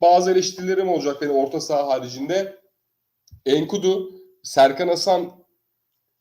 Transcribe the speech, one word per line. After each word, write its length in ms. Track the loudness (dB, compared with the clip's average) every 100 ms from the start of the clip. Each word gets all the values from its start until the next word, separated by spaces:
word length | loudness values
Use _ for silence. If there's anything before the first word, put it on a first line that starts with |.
bazı 300 | 4 6 4
eleştirilerim 580 | 2 0 -6 -4 -2 0
olacak 320 | -2 -2 -4
benim 140 | -2 0
orta 260 | -2 -4
saha 260 | -2 -2 0
haricinde. 720 | -4 -4 -10 -4 -2 -4 -12 _ _ _ _ _ _ _ -10 -2
Enkudu, 680 | 0 0 -2 0 -2 -6 -16 -20 _
Serkan 440 | -4 4 4 4 -2
Hasan 440 | 0 0 0 -2 -12 _ _ _ _ _ _ _ _